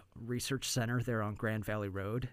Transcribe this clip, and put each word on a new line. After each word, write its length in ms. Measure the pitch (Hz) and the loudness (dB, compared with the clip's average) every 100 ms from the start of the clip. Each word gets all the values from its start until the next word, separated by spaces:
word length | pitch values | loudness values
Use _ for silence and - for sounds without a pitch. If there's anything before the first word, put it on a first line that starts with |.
| - | -8
research 560 | - 113 123 - 131 - | -10 -4 -2 0 0 0
center 320 | 127 117 123 | 2 2 2
there 220 | 117 113 | 2 2
on 100 | 104 | 2
Grand 320 | 104 110 110 104 | 0 0 0 0
Valley 240 | 107 101 | -2 0
Road, 400 | 95 98 120 127 | -2 0 0 -2